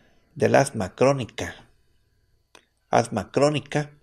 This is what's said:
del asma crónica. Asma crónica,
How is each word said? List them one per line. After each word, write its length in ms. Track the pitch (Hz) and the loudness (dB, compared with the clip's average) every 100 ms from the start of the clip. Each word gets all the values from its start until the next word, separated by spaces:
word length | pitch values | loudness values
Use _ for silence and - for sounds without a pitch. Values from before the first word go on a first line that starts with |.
| _ _ _ - | _ _ _ -2
del 180 | 113 | 2
asma 400 | 127 139 117 95 | 4 2 -2 -8
crónica. 760 | - 131 139 113 - - - - _ _ _ _ _ _ _ _ - _ _ - | 0 2 2 -4 -8 -10 -12 -20 _ _ _ _ _ _ _ _ -20 _ _ -2
Asma 420 | 120 113 113 90 | 0 0 -6 -4
crónica, 580 | 127 143 147 - 147 147 - | 0 0 0 -4 -6 -6 -12